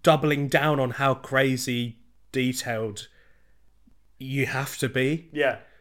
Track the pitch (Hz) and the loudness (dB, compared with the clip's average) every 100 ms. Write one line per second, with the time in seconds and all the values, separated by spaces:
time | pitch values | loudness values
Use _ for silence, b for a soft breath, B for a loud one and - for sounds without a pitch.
0 | 170 151 151 143 139 151 151 143 127 120 | 4 4 4 2 2 2 2 2 0 0
1 | 139 127 - 135 135 127 131 120 120 - | 0 0 0 2 2 0 -2 -4 -6 -10
2 | - _ - 131 127 123 123 113 110 - | -20 _ -8 -2 -2 -2 -4 -4 -4 -8
3 | - _ - _ _ _ - _ - - | -16 _ -20 _ _ _ -20 _ -20 -20
4 | _ - 131 139 131 131 139 - 127 127 | _ -16 -6 -2 -2 -2 -6 -4 -2 0
5 | 131 160 - 147 139 113 b b | 0 -2 -4 -2 0 -2 b b